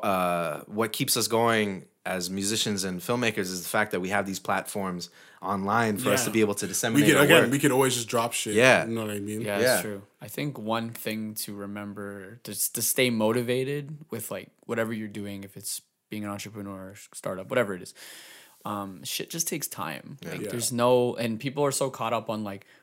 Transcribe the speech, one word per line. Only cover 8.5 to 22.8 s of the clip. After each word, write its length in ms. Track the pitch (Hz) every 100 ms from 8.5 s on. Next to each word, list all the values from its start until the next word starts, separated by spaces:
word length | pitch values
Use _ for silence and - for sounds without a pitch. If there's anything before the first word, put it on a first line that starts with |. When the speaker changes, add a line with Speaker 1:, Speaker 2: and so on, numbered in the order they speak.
Speaker 1:
Yeah. 320 | 104 127 101 113
Speaker 2:
You 80 |
know 80 | 113
what 80 | 107
I 100 | 104
mean? 200 | 104 107
Speaker 3:
Yeah, 160 | 107 101
Speaker 1:
Yeah. 60 | 123
Speaker 3:
that's 160 | 110
true. 200 | 110 98 104 -
I 80 | 117
think 300 | - 147 127
one 320 | 107 113 113
thing 440 | 117 110 110 107 107
to 100 | -
remember 840 | 101 101 104 101 101 101 101 95 117
to 80 | -
s-, 160 | 101 -
to 120 | 120
stay 280 | 110 - 127
motivated 840 | 113 107 123 120 127 131 147 143 151 -
with, 200 | 117 -
like, 180 | 98 - _ -
whatever 260 | 113 113
you're 160 | 110 107
doing, 360 | 104 101 98
if 120 | 98 95
it's 240 | - - - _ -
being 140 | 107
an 60 | 104
entrepreneur, 640 | 101 101 104 101 95 95 107 -
startup, 340 | - 98 92 92
whatever 260 | 123 104
it 80 | 90
is, 120 | 87 - - - - - - -
um, 380 | 104 104 98 92
shit 260 | 131 - -
just 180 | 165 -
takes 180 | 160 -
time. 520 | - 80 73 - 139
Speaker 1:
Yeah. 80 | -
Speaker 3:
Like, 80 | 92
Speaker 2:
Yeah. 60 | 104
Speaker 3:
there's 220 | 117 117
no, 440 | 120 123 127 123 -
and 240 | 120 110
people 240 | - 147
are 80 | 143
so 160 | 131 135
caught 220 | - 113
up 160 | 117 113
on, 160 | 107
like, 220 | 104 98 - -